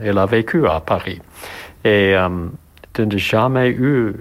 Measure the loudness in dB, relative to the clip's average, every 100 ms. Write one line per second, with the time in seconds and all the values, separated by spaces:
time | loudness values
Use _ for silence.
0 | -2 0 2 0 0 0 2 0 -2 -4
1 | -4 -12 -16 -20 -18 -18 -18 -4 2 4
2 | 4 2 2 -2 -6 -12 -18 -20 -10 -4
3 | -2 -2 0 0 2 2 0 2 0 2
4 | 0 -4